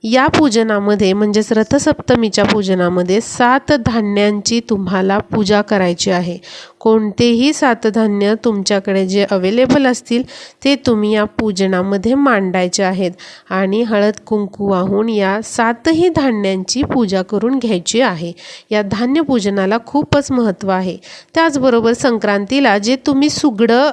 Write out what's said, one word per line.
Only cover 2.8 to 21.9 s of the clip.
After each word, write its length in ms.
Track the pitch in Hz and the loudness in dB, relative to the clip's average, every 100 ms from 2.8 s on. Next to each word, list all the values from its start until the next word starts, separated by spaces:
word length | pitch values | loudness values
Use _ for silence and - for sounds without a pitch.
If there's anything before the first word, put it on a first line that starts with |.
| 175 180 180 196 | 0 0 0 -2
सात 520 | 226 - 240 262 - | -2 0 2 2 2
धान्यांची 880 | 294 233 233 208 202 208 208 196 233 233 | 0 0 -2 -2 0 0 0 -2 -4 -2
तुम्हाला 480 | 208 185 190 190 196 | -4 -2 -2 0 0
पूजा 440 | - 226 196 208 | -2 -2 2 0
करायची 480 | 208 208 185 175 196 | 2 0 0 -2 -2
आहे. 280 | 180 180 180 - - - _ | -2 -2 -8 -14 -20 -20 _
कोणतेही 720 | 226 220 214 196 240 233 269 | 2 2 0 0 2 2 2
सात 340 | 302 277 226 226 | 2 0 0 0
धान्य 480 | 214 220 202 202 220 | 0 0 0 0 0
तुमच्याकडे 640 | 233 208 185 202 190 196 190 | 0 -2 0 -2 0 -2 0
जे 200 | 196 202 | 0 0
अव्हेलेबल 560 | 196 185 226 254 285 269 | 0 0 0 2 4 2
असतील 360 | 247 - 233 254 - - _ | -2 -2 -4 -4 -12 -20 _
ते 120 | 269 277 | 0 0
तुम्ही 380 | 277 226 208 | 0 0 0
या 100 | 214 | 0
पूजनामध्ये 880 | 214 - 214 185 190 185 185 202 208 | -2 -2 -4 -2 -2 0 -2 -2 0
मांडायचे 680 | 269 285 214 190 185 180 175 | 2 2 2 0 -2 -2 -2
आहेत 280 | 196 185 185 180 - - _ | -2 0 -4 -6 -20 -20 _
आणि 320 | 190 190 202 | -4 -2 -2
हळद 300 | 233 214 208 208 - | 0 0 0 -2 -4
कुंकू 440 | 214 202 - 202 | -4 -4 -6 -2
वाहून 380 | 190 190 196 226 | 0 0 0 0
या 340 | 220 190 202 | 0 0 -2
सातही 640 | 220 - 226 240 - 320 359 | -6 -2 -2 0 0 2 2
धान्यांची 760 | 320 269 220 196 190 185 247 | 2 0 0 -2 -2 -4 -4
पूजा 400 | 285 277 220 190 | -2 0 0 -2
करून 360 | 185 208 220 269 | -2 -2 0 -2
घ्यायची 420 | 240 190 170 226 | -2 -2 -2 0
आहे. 320 | 254 175 170 170 - - _ | 0 -2 -8 -12 -18 -20 _
या 120 | 214 | -2
धान्य 380 | 202 202 247 285 | -2 -2 0 0
पूजनाला 580 | 294 254 196 202 190 226 - | 0 0 0 -2 0 -2 -2
खूपच 440 | 285 294 285 277 | -4 0 0 0
महत्त्व 380 | 262 226 180 196 | 0 0 -2 -2
आहे. 280 | 185 185 175 - - - | -2 -2 -8 -14 -20 -6
त्याचबरोबर 580 | - 330 285 262 233 226 | 0 0 2 2 2 2